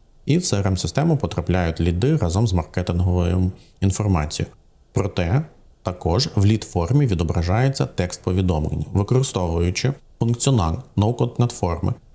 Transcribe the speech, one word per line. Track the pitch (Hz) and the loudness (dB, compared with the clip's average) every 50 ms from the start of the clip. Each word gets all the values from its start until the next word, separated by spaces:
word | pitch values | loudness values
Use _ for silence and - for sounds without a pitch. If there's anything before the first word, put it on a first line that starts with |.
| - _ _ - - | -20 _ _ -8 -2
І | - 143 175 | 0 0 0
в | |
C | 180 - 104 101 95 | 0 0 0 0 2
R | 98 | 2
M-систему | 98 - - 90 - 139 151 170 156 131 | 0 0 -2 -2 -2 0 2 2 2 2
потрапляють | - - - - - - 87 92 87 82 80 - | 0 -2 -4 -4 -2 0 0 2 0 0 0 0
ліди | 85 87 85 90 123 139 160 151 | 0 0 0 0 0 0 0 0
разом | 92 85 82 101 120 110 | 0 0 0 2 2 2
з | 92 | 2
маркетинговою | 90 - - - 92 87 - 87 87 92 92 90 90 87 87 87 92 92 92 - - - - - - | 0 -2 -2 -4 -4 -2 -2 0 0 0 2 2 2 2 2 2 2 0 0 -2 -6 -12 -20 -6 -2
інформацією. | - 98 - - 104 101 92 80 76 76 - - - - - - _ _ _ _ _ _ - | 0 0 0 0 0 0 2 0 0 -2 -4 -6 -6 -6 -8 -14 _ _ _ _ _ _ -4
Проте | 110 101 98 - - 87 85 101 147 160 - - - - - - _ - | -2 -2 -2 -2 -2 0 0 0 0 -2 -4 -10 -20 -20 -20 -18 _ -8
також | 92 85 - - 82 87 - - - - | -8 -6 -2 0 0 0 0 0 -2 0
в | 104 98 | 2 2
лід-формі | 101 110 107 - - - 90 82 82 127 147 147 | 4 2 2 -2 -4 -4 -2 0 2 2 2 2
відображається | 117 90 80 87 76 - 87 85 87 95 117 131 139 135 - 135 | 2 2 0 0 0 0 0 0 0 2 2 2 0 0 -2 -4
текст | - - - 90 90 - - - | -4 -2 -2 -4 -4 -4 -6 -4
повідомлення. | - 90 95 92 90 85 76 78 - - 80 78 - - | -2 0 2 2 2 2 0 0 -2 -2 -4 -4 -2 -2
Використовуючи | 98 101 - 123 127 135 - - 95 90 82 82 85 85 90 92 - - 135 139 - - - - - | -2 0 2 2 0 0 0 -2 -2 -2 -2 0 0 0 0 0 0 -2 -2 -4 -4 -10 -14 -8 -4
функціонал | 117 117 117 117 - 139 135 110 85 80 87 127 - - - | -2 -2 0 0 2 2 2 4 2 2 0 -4 -6 -6 -2
ноу-код | 101 104 107 120 - 123 120 - | 0 0 2 2 0 -2 -2 0
платформи | - 120 120 - - - 87 85 80 - - - - - - - | 0 0 0 -2 -2 -4 -2 -2 -2 -2 -4 -4 -6 -10 -20 -6